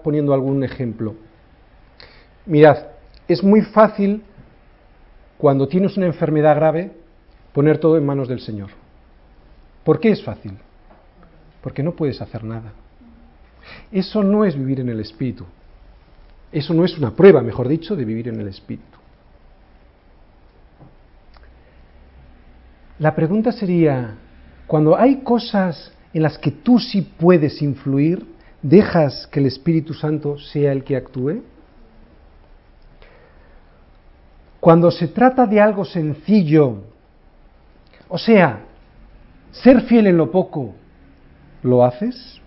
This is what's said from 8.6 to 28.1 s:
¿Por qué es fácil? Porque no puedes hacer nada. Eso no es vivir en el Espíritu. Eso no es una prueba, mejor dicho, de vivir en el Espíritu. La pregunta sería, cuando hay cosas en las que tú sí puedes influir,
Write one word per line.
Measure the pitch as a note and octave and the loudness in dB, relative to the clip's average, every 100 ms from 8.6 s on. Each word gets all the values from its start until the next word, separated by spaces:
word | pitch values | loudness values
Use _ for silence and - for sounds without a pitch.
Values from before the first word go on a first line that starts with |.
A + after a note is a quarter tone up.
| G2 - _ _ _ _ _ _ _ _ _ _ | -14 -20 _ _ _ _ _ _ _ _ _ _
¿Por | - F3 | -2 0
qué | A3+ | 2
es | F#3+ | -2
fácil? | - G#2+ G#2+ G2 _ _ _ - _ _ - _ - _ | -4 -14 -16 -20 _ _ _ -20 _ _ -20 _ -20 _
Porque | C#3 - | -14 -8
no | C3 | -8
puedes | - D3 - | -4 -6 -6
hacer | A2 A2+ | -12 -14
nada. | A2 A2+ A2 - - _ - - - _ - _ - - - | -12 -14 -16 -20 -20 _ -20 -20 -20 _ -20 _ -20 -20 -8
Eso | F#3+ F3+ G#3+ | -6 -4 -2
no | G3 G#3+ | 0 2
es | G#3 C#3+ | 0 -2
vivir | C3 C3+ | -6 -4
en | B2+ | -6
el | A2 | -8
Espíritu. | G#2+ - B2+ - F2 - _ - - - _ _ - - _ | -10 -8 -10 -10 -16 -20 _ -20 -20 -20 _ _ -20 -20 _
Eso | D#3 C#3 | -8 -4
no | E3 | 0
es | F3+ D#3+ | 0 -2
una | B2 | -8
prueba, | G#2+ G3 D#3 | 4 6 6
mejor | A2+ G#2+ B2 | 2 -6 -4
dicho, | D#3+ - F#3+ | -4 -6 -8
de | |
vivir | A2 A2 A#2+ | -6 -8 -8
en | A2+ | -10
el | G2+ | -12
Espíritu. | - - A2+ - _ _ _ _ _ _ _ _ _ _ _ _ _ _ _ _ _ _ _ - - _ _ _ - - - _ _ - - - - - - - - - _ - - | -14 -16 -18 -18 _ _ _ _ _ _ _ _ _ _ _ _ _ _ _ _ _ _ _ -20 -20 _ _ _ -20 -20 -20 _ _ -20 -20 -20 -20 -20 -20 -20 -20 -20 _ -20 -4
La | D#3 D3+ | -4 -2
pregunta | D#3+ G#3+ A#3 | -2 -2 -2
sería, | - G3 F3 D#3 C3 A#2 G#2 - - - - - | -4 -2 0 2 0 -6 -14 -20 -20 -20 -20 -4
cuando | D#3 D3+ E3 | 0 2 4
hay | B3 C#4 | 2 0
cosas | - A#3+ A3+ G3+ F#3 D3+ - _ _ | -2 -4 -2 -4 -4 -6 -16 _ _
en | E3 | -4
las | D#3 - | -4 -2
que | D3+ | -8
tú | - - B3 | -6 0 0
sí | - G3+ | 2 -6
puedes | D3+ - E3+ F3+ D3 - | -6 -2 4 4 2 -4
influir, | D3 C3 C#3 C3+ D#3 | -6 -6 -4 0 0